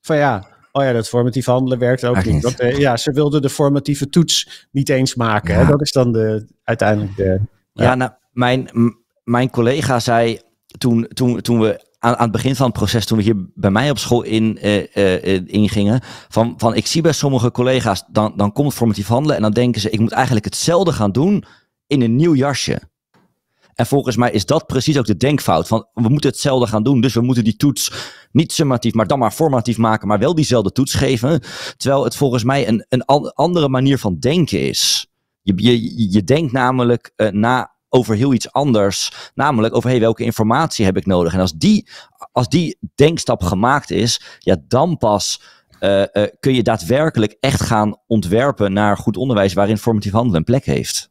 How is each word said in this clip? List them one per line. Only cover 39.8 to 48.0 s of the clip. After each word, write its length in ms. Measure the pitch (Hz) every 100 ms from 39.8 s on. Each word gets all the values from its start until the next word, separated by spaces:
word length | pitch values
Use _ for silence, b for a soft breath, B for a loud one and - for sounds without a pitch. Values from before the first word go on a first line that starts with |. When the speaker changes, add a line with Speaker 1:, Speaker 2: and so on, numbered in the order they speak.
| 123
Speaker 2:
hey, 100 | 127
welke 240 | 113 113
informatie 600 | 117 - 110 127 160 - 95
heb 120 | 95
ik 80 | 92
nodig? 280 | 90 85
En 60 | 90
als 140 | 92
die, 340 | 80 185 214 - B B B B
als 160 | 123 127
die 280 | 175 160 - 101 -
denkstap 480 | 147 165 - 117
gemaakt 480 | 87 92 120 143 -
is, 300 | 90 120 - B B
ja, 160 | - 90 -
dan 300 | 123 170 156
pas, 440 | 113 101 - - b b b _
eh, 220 | 95 98 98 101
eh, 140 | 104 _
kun 140 | 135
je 100 | 127
daadwerkelijk 720 | 110 110 82 131 160 - 110 -
echt 220 | 135 101
gaan 360 | - 110 107 -